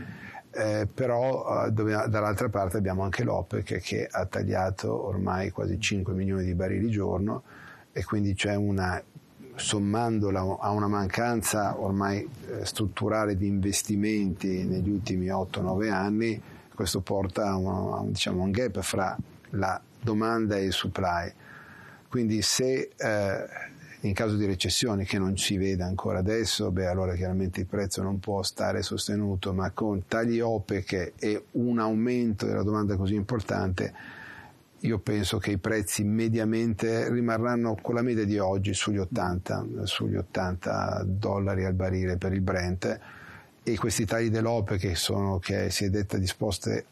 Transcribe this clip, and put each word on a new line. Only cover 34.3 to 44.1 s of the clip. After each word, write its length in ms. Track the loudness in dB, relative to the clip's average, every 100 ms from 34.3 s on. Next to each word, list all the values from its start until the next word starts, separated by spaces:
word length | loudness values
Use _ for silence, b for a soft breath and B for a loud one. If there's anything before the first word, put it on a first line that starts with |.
| B B B -20 -6
io 200 | -2 0
penso 400 | 0 0 0 0
che 120 | 0
i 60 | 0
prezzi 460 | 2 0 0 0
mediamente 1080 | 2 4 4 2 2 2 2 2 2 2 2
rimarranno 640 | 2 2 2 2 2 0 -2
con 140 | -2 0
la 80 |
media 200 | 2 2
di 140 | 2 2
oggi 360 | 2 2 2
sugli 240 | 0 0 0
ottanta, 680 | 0 0 0 -2 -2 -4 -4 -4
sugli 320 | -4 -2 0 0
ottanta 840 | -2 -2 -2 -2 -2 -2 0 -2
dollari 640 | 0 0 0 0 0 2 2
al 80 |
barile 440 | 0 0 0 0 0
per 160 | 0
il 80 | 0
Brent, 580 | 2 0 0 -2 -2 -4 B B B B B -10
e 140 | -2 0
questi 280 | 0 0
tagli 240 | 0